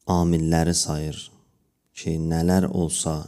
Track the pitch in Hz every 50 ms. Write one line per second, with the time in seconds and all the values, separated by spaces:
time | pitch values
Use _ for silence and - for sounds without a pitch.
0 | _ - 90 87 85 85 85 80 80 80 82 82 82 85 85 - - - 76 76
1 | 76 76 71 - - - - _ _ _ _ _ _ _ _ _ _ _ _ -
2 | - 80 80 80 80 82 82 82 82 87 92 92 92 - - - 85 78 - -
3 | - 80 78 76 73